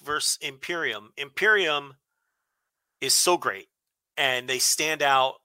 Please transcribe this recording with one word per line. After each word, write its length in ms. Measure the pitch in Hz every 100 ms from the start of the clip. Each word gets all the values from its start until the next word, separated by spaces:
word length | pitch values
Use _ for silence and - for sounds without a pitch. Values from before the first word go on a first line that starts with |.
versus 340 | 139 147 - -
Imperium. 720 | 156 135 - 170 147 107 107 -
Imperium 800 | 143 - 202 214 170 147 143 139 _ _ _ _ _ _ _ _ _ _
is 120 | 135
so 240 | - - 180
great, 300 | 127 95 - _ _ _ _ -
and 300 | 139 127 127
they 120 | 127
stand 420 | - - 156 156
out 340 | 143 135 131 -